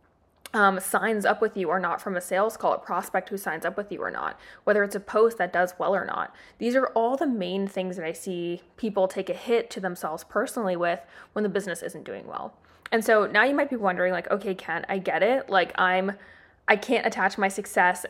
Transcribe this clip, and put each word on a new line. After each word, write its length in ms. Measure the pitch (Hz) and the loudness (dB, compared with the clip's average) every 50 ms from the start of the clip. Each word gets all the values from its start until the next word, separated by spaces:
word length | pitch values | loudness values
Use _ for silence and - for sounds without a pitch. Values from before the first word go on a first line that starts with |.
| _ _ _ _ _ _ _ _ - - - | _ _ _ _ _ _ _ _ -10 -2 2
um, 260 | 208 202 196 190 185 | 6 6 6 6 2
signs 440 | - - - 185 185 220 220 208 196 | 0 0 0 0 2 0 0 2 2
up 160 | - 214 214 | 2 2 4
with 140 | 220 214 - | 2 0 0
you 120 | 202 180 151 | -2 0 0
or 100 | 175 190 | 0 0
not 220 | 180 170 165 - | 0 0 -2 -4
from 160 | - 208 185 | -4 -4 -4
a 40 | 180 | -4
sales 360 | 180 - 185 185 208 220 - | -4 0 0 2 2 0 0
call, 160 | - - 165 | 0 0 2
a 60 | - - | 2 0
prospect 500 | - - 180 180 190 - - 190 185 - | -2 -4 -4 -4 -2 -2 -2 -2 -2 -4
who 80 | 202 | -6
signs 280 | 196 - 180 156 165 - | -6 -6 -6 -6 -4 -4
up 120 | 175 185 | -4 -4
with 160 | 208 202 202 | -4 -6 -8
you 80 | 175 - | -8 -6
or 100 | - - | -6 -6
not, 280 | - 60 69 78 - - - - - - _ | -6 -6 -6 -8 -8 -10 -16 -20 -20 -2 _
whether 180 | - 202 208 | 2 2 2
it's 120 | 202 202 - | 2 0 -2
a 60 | 196 | -6
post 380 | - - - 214 226 226 226 - | -6 0 4 4 4 4 4 0
that 140 | 180 180 | -2 0
does 220 | - 175 180 180 - - | 2 2 0 0 0 -2
well 160 | - 170 196 | 0 0 0
or 100 | 180 - | 0 0
not. 300 | - - - 80 - - - - - - - | -2 -4 -6 -6 -6 -10 -16 -20 -20 -10 -4
These 160 | 220 240 240 | -2 2 2
are 120 | 269 262 - | 2 2 2
all 280 | - 226 226 233 262 | 2 2 2 2 2
the 100 | 269 330 | 0 0
main 400 | 277 240 208 180 180 185 196 196 | 0 0 -2 -2 -2 -2 -2 -4
things 300 | 196 - 196 185 185 180 | -2 -4 -4 -4 -4 -6
that 100 | 190 160 | -6 -6
I 60 | 160 | -8
see 500 | 175 - - 196 180 175 170 170 175 175 - _ _ | -8 -8 -8 -6 -6 -4 -4 -4 -6 -8 -10 _ _
people 320 | - 240 214 196 202 190 190 | -6 -6 -2 2 2 2 2
take 200 | - 202 190 185 | 0 -2 -4 -4
a 60 | 175 | -6
hit 340 | - - 240 233 226 226 233 | -6 -2 0 0 0 0 -2
to 100 | - 220 | -6 -6
themselves 440 | 185 180 180 - - 160 156 170 - | -6 -6 -6 -6 -6 -6 -8 -8 -10
personally 520 | - - 262 247 262 - 247 220 185 180 | -4 -2 -2 -2 -2 -2 -2 -2 0 0
with 240 | 170 175 170 175 185 - - - - - - | 2 2 0 0 -2 -6 -12 -20 -20 -20 -8
when 100 | - 208 | -4 -2
the 60 | 214 202 | -2 0
business 340 | 170 196 202 185 170 - | 0 -2 -2 -4 -6 -6
isn't 220 | - - 185 156 - | -8 -8 -10 -10 -12
doing 220 | - 98 - - | -12 -12 -12 -12
well. 280 | - - - - - - _ _ _ _ _ - - | -10 -10 -10 -10 -10 -12 _ _ _ _ _ -4 0
And 140 | 214 226 214 | 0 2 4
so 220 | 240 226 214 202 | 6 6 6 6
now 180 | - - 208 233 | 6 4 4 4
you 100 | 269 285 | 4 4
might 140 | 302 294 285 | 2 0 0
be 80 | 262 | -2
wondering, 360 | 226 202 185 180 180 180 185 | 0 0 0 2 2 0 0
like, 180 | 180 175 175 - | 0 -2 -2 -2
"Okay, 240 | 202 202 202 208 185 | -2 -2 -2 -4 -6
Ken, 320 | 185 - - 165 170 - - | -6 -6 -6 -6 -6 -4 -4
I 100 | 196 190 | -4 -4
get 240 | 180 185 160 160 | -2 -2 2 2
it. 280 | 185 226 262 269 - - | 4 4 4 2 0 2
Like, 280 | 190 185 175 175 - - | 2 2 2 2 2 2
I'm, 340 | 185 180 185 185 190 196 202 - - - - - - _ _ _ _ | 2 4 4 2 0 0 -4 -6 -12 -20 -20 -20 -20 _ _ _ _
I 100 | - 214 | 2 2
can't 300 | 202 - - 269 220 - | 2 2 0 0 0 0
attach 300 | - - 226 190 196 - | -2 -2 0 -2 -2 0
my 120 | 220 196 196 | 0 -2 -2
success 580 | 196 214 196 - - 202 180 180 180 - - | -2 -6 -10 -2 0 2 2 2 2 -2 -6